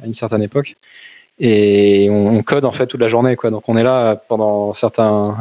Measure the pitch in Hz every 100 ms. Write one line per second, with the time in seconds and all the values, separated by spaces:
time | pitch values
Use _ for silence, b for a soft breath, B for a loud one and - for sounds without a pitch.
0 | 113 113 113 110 104 143 139 - B B
1 | B B B - 120 104 104 101 101 98
2 | 101 104 101 113 - 143 131 - 123 120
3 | 117 117 127 120 117 107 - 113 123 131
4 | 113 107 - 110 107 104 104 - 110 -
5 | 110 104 104 107